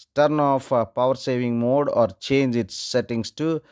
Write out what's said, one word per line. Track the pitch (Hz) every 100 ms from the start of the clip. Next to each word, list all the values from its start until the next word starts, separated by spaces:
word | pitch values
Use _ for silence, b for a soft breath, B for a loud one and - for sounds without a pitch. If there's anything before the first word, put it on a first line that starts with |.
| -
Turn | 143 147 151
off, | 143 135 -
uh, | 123
power | 110 127 127
saving | 131 - 123 120 117
mode | 120 139 139
or | 120 113 -
change | - 139 131 117
its | 95
settings | - - 123 117 117 107
to | - 156 160 b